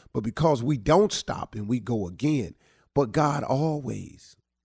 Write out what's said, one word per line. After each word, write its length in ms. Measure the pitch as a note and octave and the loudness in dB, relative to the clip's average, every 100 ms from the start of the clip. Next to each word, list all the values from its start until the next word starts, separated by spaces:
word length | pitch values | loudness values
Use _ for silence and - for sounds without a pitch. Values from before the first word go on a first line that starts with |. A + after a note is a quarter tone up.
| - | -10
But 100 | A2+ | -6
because 400 | A2 - D#3+ C3+ | -4 0 2 2
we 140 | A#2+ C#3 | 0 0
don't 380 | G2 E3+ G#3+ | 4 4 4
stop 420 | - - - - A2 | 0 -6 -8 -8 -8
and 140 | G#2 | -2
we 100 | B2 | -2
go 280 | G#2 A2+ F2+ | -2 -4 -4
again, 480 | F#2 D3 D3 F2+ - _ _ _ | -2 0 0 -2 -10 _ _ _
but 200 | C#3 B2 | 0 0
God 320 | D#3 D3+ D3 - | 2 2 0 0
always 880 | C3 D#3+ D3+ B2+ G#2 F#2 - - - _ _ | 0 0 -2 -6 -8 -10 -18 -20 -20 _ _